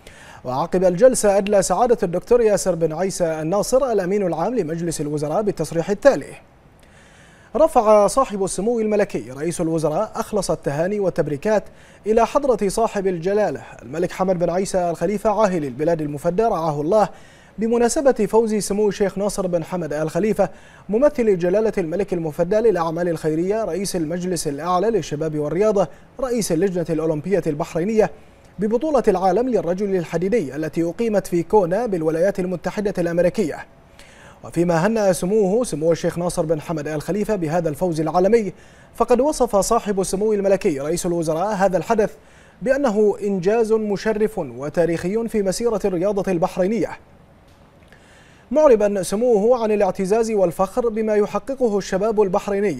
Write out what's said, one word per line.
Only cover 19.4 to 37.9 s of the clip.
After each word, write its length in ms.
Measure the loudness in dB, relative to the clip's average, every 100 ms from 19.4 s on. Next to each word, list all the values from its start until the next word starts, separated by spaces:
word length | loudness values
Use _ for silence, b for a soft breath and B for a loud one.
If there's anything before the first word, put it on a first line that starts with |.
| -2
بن 160 | -2
حمد 300 | -4 -6 -4
آل 160 | -4 -4
خليفة 400 | -2 0 0 0 B B B -4
ممثل 480 | 2 2 2 2 2
جلالة 340 | 2 2 0 -2
الملك 360 | -4 -4 -4
المفدى 420 | -2 -4 -2 0 2
للأعمال 540 | 2 2 -2 -2 -2
الخيرية 540 | -2 -2 -2 -2 -2
رئيس 320 | -2 -4 -4 -4
المجلس 520 | -4 -4 -4 -4 -4
الأعلى 420 | -6 -2 0 2
للشباب 500 | 0 -2 -4 -4 -4
والرياضة 480 | -4 0 2 2 0 B B -8
رئيس 320 | -4 -2 0
اللجنة 340 | 0 0 0 -2
الأولمبية 540 | -2 0 -2 0 0 0
البحرينية 640 | -2 -4 -2 0 2 2 B B B B -6
ببطولة 440 | -2 0 0 2 2
العالم 420 | 4 4 2 2
للرجل 460 | 0 0 -2 0 -2
الحديدي 600 | -2 -2 0 0 -2 -4
التي 280 | -4 -2
أقيمت 440 | -2 -2 0 0 0
في 160 | -2
كونا 420 | 2 2 2 0 0
بالولايات 540 | 0 0 2 0 0
المتحدة 540 | -4 -4 -6 -4 -4 -2
الأمريكية. 680 | -2 2 2 2 -2 -4 -14 -20 -20 B B B B B
وفيما 440 | -8 -2 2 2 2
هنأ 260 | 2 2
سموه 500 | 2 0 2 2 0
سمو 280 | -2 -2 0
الشيخ 260 | 0 0 -2
ناصر 280 | -4 -2 -2
بن 160 | -2
حمد 260 | -2 -6 -4
آل 140 | -6
خليفة 340 | -4 -4 -2 -2
بهذا 340 | 0 0 -2
الفوز 320 | -2 -2